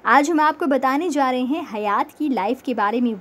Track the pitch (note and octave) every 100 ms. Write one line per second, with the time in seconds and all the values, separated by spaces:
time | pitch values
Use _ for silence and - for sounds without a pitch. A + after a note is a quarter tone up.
0 | - B3+ D4 D#4 D4+ D4+ E4 C4+ C4 C#4
1 | F4+ C#4+ C4 B3+ B3+ D#4+ C4+ G#3+ G#3 G#3+
2 | D4 - D4+ A3+ G3 B3+ - A3+ G3+ A3+
3 | A#3+ G#3